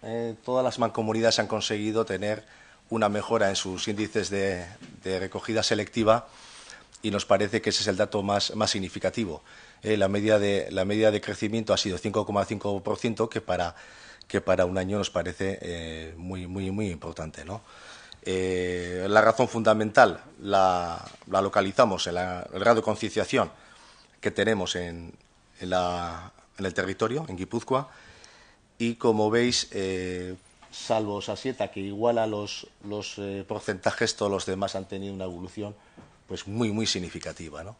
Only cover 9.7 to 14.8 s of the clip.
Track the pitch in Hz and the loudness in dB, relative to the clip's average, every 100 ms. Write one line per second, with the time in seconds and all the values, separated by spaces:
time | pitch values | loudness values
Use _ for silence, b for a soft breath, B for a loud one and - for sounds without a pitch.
9.7 | B 107 107 98 104 104 107 101 101 - | B 0 2 2 2 4 4 4 0 0
10.7 | 92 95 107 110 104 - 101 107 113 110 | -2 0 4 4 4 -2 -4 -2 -2 2
11.7 | 95 104 90 113 104 101 101 98 104 101 | 2 2 -2 -2 -2 0 0 0 -2 -4
12.7 | 101 98 104 - 107 110 113 - 87 85 | -4 -2 -2 -2 0 -2 -2 -2 -2 -2
13.7 | - B B B B - 101 95 92 90 | -6 B B B B -4 -2 2 4 4
14.7 | 95 | 2